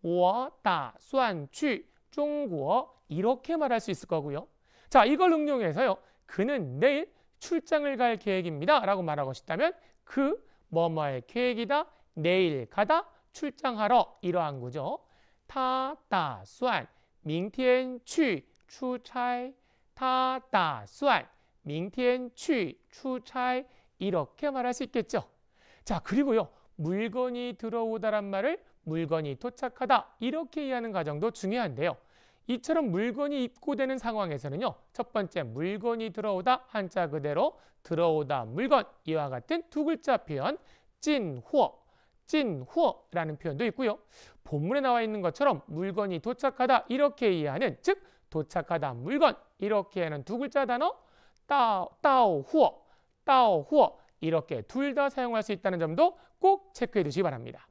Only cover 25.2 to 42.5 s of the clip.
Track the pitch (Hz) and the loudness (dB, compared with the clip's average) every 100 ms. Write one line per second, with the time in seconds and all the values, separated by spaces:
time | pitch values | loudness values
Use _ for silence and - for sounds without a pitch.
25.2 | - _ _ _ _ _ - 180 - 220 | -4 _ _ _ _ _ -6 -6 -2 0
26.2 | 277 226 180 _ _ - 156 190 226 233 | 2 2 0 _ _ -6 -2 -2 -2 -2
27.2 | 254 240 247 202 226 233 226 220 214 214 | -4 -4 -8 -8 -6 -4 -4 -2 -2 -2
28.2 | 202 196 240 339 _ _ - 160 165 160 | -2 -2 -2 -4 _ _ -6 -4 -2 -2
29.2 | 151 131 240 247 254 - 254 247 - _ | -4 -6 -10 -8 -8 -6 2 2 0 _
30.2 | 233 311 320 311 277 254 233 190 151 147 | -4 -4 -6 -8 -4 -4 -4 -4 -4 -2
31.2 | 214 226 190 240 208 123 165 - _ _ | -4 -4 -4 -2 -4 -2 -4 -4 _ _
32.2 | _ _ - 240 - 330 269 175 233 233 | _ _ -6 -6 0 0 2 0 -2 -2
33.2 | 285 285 247 _ - 285 262 262 233 220 | -2 -2 -4 _ -4 -2 -2 -2 -4 -4
34.2 | 185 143 143 139 233 127 _ - 233 220 | -4 -4 -6 -4 -4 -6 _ -10 -4 -4
35.2 | 185 180 127 117 170 202 233 233 226 190 | -4 -6 -8 -6 -4 -4 -4 -4 -6 -6
36.2 | 214 190 185 247 - 220 190 196 165 151 | -4 -2 0 0 -2 -6 -4 -2 -2 -2
37.2 | 147 147 277 - _ _ - 165 170 156 | -2 0 0 -2 _ _ -6 0 2 2
38.2 | 139 143 110 131 254 277 202 _ - 156 | 0 -4 -4 -4 2 2 2 _ -4 -2
39.2 | 143 131 - 339 330 294 302 330 - 233 | -2 -8 -4 -4 -4 -4 -2 -2 0 0
40.2 | - 143 156 311 _ - _ _ - 285 | 0 -4 -4 -6 _ -20 _ _ 0 0
41.2 | 190 127 - 294 190 - _ _ _ _ | 0 -8 -2 2 2 0 _ _ _ _
42.2 | _ 311 262 | _ 0 0